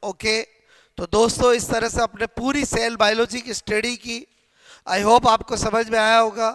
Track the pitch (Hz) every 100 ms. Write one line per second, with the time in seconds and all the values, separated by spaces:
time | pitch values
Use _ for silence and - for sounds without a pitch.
0 | 220 185 220 220 - _ _ _ _ -
1 | 175 208 226 - 247 240 - 226 226 233
2 | 233 202 220 - 247 277 269 - 233 233
3 | 208 220 240 240 240 208 - 214 226 247
4 | 240 233 - _ _ _ _ - - 185
5 | 202 233 247 220 - 220 220 214 226 226
6 | 214 226 226 208 226